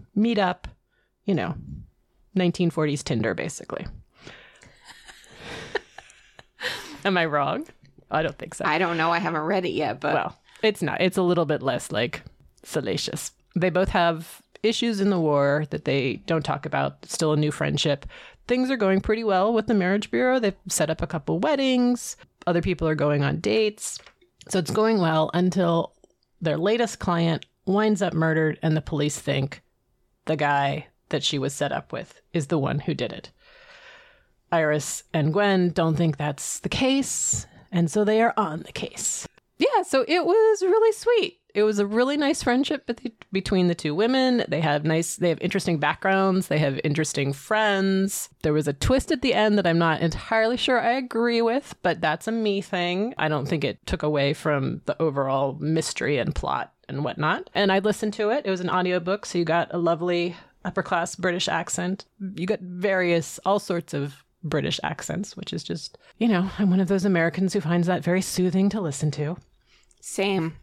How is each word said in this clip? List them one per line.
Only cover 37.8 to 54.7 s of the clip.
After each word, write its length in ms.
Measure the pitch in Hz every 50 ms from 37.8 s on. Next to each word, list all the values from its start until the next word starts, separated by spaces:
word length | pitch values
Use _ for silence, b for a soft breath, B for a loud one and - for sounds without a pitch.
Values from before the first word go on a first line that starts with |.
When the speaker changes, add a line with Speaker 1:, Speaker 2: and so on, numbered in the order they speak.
| 170 160
Speaker 1:
so 140 | - 214 208
they 160 | 208 214 226
are 120 | 226 233 -
on 240 | 214 208 160 156 170
the 100 | - -
case. 560 | - - - - - - - - - - - - _ - _ _ _
Yeah, 240 | - 285 539 523 415 359
so 200 | - - 269 240
it 160 | - 320 359 311
was 360 | 330 370 453 440 440 427 415
really 300 | 370 370 381 440 440 453 427
sweet. 460 | - - 466 480 440 - - - _ _ _ -
It 100 | - 214
was 160 | 214 214 202
a 80 | 202
really 280 | 202 214 226 247 269 294
nice 260 | 294 285 277 311 - -
friendship 420 | 262 240 254 294 - 311 262 -
bet-, 160 | - 233 - - 233 - - - -
between 360 | 190 190 180 - 202 185 180
the 80 | 175 170
two 200 | - - 151 147
women. 500 | 180 220 240 262 262 254 254 247 233 -
They 140 | - - 156
have 240 | 160 151 147 147 151
nice, 300 | 160 160 165 165 - -
they 120 | - 175 175
have 120 | 160 -
interesting 380 | - 180 - 196 - 190 170 151
backgrounds. 680 | 151 147 165 - - 190 190 190 190 190 185 190 180
They 120 | - 156 151
have 200 | 156 139 135 - -
interesting 500 | 156 147 165 151 - - 147 139 139 139
friends. 960 | 139 - - 214 214 220 208 202 190 190 196 190 190 190 196 - - - - _ _ -
There 100 | 156 151
was 140 | 151 147
a 60 | 147 139
twist 380 | - - - 254 269 - -
at 100 | 330 247 -
the 100 | 262 -
end 240 | - 214 214 208
that 80 | 202 185
I'm 120 | 175 165 170
not 200 | 170 165 156 -
entirely 540 | 170 170 - - - - 226 220 220 226 247
sure 240 | 240 - - 254 233
I 120 | - 233
agree 500 | 240 269 254 247 - 226 233 240 233 233
with, 340 | 233 226 240 277 - - - _
but 180 | - 185 165 170
that's 280 | 165 156 151 165 -
a 40 | 220
me 300 | 226 233 220 208 196 202
thing. 540 | - - - 180 175 175 180 185 208 240 269
I 100 | - -
don't 200 | 156 151 143 127
think 160 | 139 175 151 139
it 180 | 127 - - -
took 160 | - 143 139 -
away 300 | 151 151 143 139 135 156
from 480 | - - 151 147 139 135 135